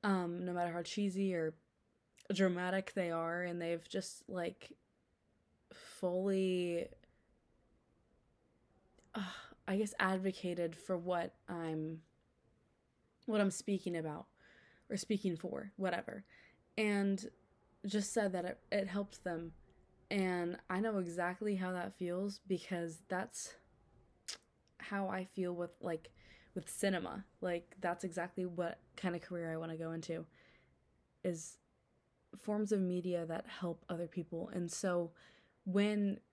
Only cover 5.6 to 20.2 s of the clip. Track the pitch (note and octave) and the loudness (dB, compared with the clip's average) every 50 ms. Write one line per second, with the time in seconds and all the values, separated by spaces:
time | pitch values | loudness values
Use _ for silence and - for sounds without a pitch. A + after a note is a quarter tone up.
5.6 | _ _ - - - - - - - F3+ F3 F#3 F#3+ G3 G3 F#3+ F#3+ F#3 F#3 F3+ | _ _ -20 -18 -16 -16 -10 -2 0 2 2 2 2 4 4 4 4 4 4 2
6.6 | F3+ F3 E3+ E3+ - - - - - _ _ _ _ _ _ _ _ _ _ _ | 2 2 0 0 -2 -4 -8 -20 -20 _ _ _ _ _ _ _ _ _ _ _
7.6 | _ _ _ _ _ _ _ _ _ _ _ _ _ _ _ _ _ _ _ _ | _ _ _ _ _ _ _ _ _ _ _ _ _ _ _ _ _ _ _ _
8.6 | _ _ _ _ _ _ _ - - _ - G#3+ G3 F3+ - - - - - _ | _ _ _ _ _ _ _ -20 -20 _ -4 -4 -4 -4 -6 -10 -14 -16 -20 _
9.6 | _ - F#3+ G3 G#3+ G#3 - - - F#3+ F#3+ F#3+ F#3 G3 F#3 - - F3+ F3 E3+ | _ 0 2 2 2 0 2 2 4 4 4 4 2 0 -2 0 -2 -2 0 2
10.6 | F3 E3 E3 - - - F#3+ F3 E3+ F3+ F3+ F3 E3+ - - _ _ - F#3+ E3+ | 0 0 -2 -4 -2 -2 -2 0 2 0 0 2 0 -2 -6 _ _ -8 -6 -4
11.6 | E3 D#3+ D#3+ D#3+ D#3 D#3 D#3+ D#3+ D#3+ _ _ _ _ _ _ _ _ _ _ _ | -2 0 0 0 -2 -2 -4 -8 -12 _ _ _ _ _ _ _ _ _ _ _
12.6 | _ _ _ _ _ _ _ _ _ _ _ _ _ - G#3+ G#3+ G#3 G3 F#3 - | _ _ _ _ _ _ _ _ _ _ _ _ _ 2 4 6 6 4 4 0
13.6 | - - G3+ F#3 - F#3 F3 E3 D#3+ D#3 D3+ E3 F#3+ _ _ _ - - - - | 0 0 0 2 2 0 0 0 0 -2 -4 -4 -8 _ _ _ -20 -20 -20 -20
14.6 | - - - _ _ _ - G3 - - A3 G3 - F#3+ E3+ E3 - F#3+ - - | -20 -20 -20 _ _ _ -4 -4 0 0 0 2 2 0 0 0 -4 -6 -6 -6
15.6 | G#3 G3+ - - G3 F#3 F3 E3+ - - - - G3 _ - - - - - _ | -6 -8 -6 -2 0 0 0 0 -2 -6 -8 -10 -12 _ -20 -20 -20 -20 -20 _
16.6 | _ _ _ - A3 G#3+ G#3 G3+ G3 G3 G3 G3 - - - _ _ _ _ _ | _ _ _ 2 2 4 4 4 4 4 2 2 -2 -8 -12 _ _ _ _ _
17.6 | _ _ _ _ _ G3+ G3+ G#3 G3+ - - A#3 G#3 G3 F3+ F3+ F3 F#3 - - | _ _ _ _ _ 0 0 0 0 2 2 2 2 2 2 0 -2 -2 -4 -6
18.6 | - - - G3+ G3 F#3+ F3+ G3+ G3+ G3+ - - - F3+ E3+ E3 E3+ E3 D#3+ - | -6 0 0 0 0 2 0 -2 -2 -2 -6 -8 -4 -4 -4 -4 -4 -8 -10 -14
19.6 | - - - - - _ - _ - _ - G3+ | -20 -20 -20 -20 -20 _ -20 _ -8 _ 0 2